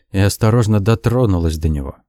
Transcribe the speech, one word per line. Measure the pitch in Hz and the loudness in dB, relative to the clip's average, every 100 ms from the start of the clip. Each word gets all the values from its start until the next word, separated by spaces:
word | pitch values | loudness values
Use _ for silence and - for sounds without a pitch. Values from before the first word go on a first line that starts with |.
| _ | _
и | 98 | -2
осторожно | 98 - 110 120 104 107 | 0 0 0 2 2 0
дотронулась | 98 113 113 120 120 90 82 80 | 0 0 0 0 0 0 0 -2
до | 80 | -2
него. | 73 67 - | -2 -6 -14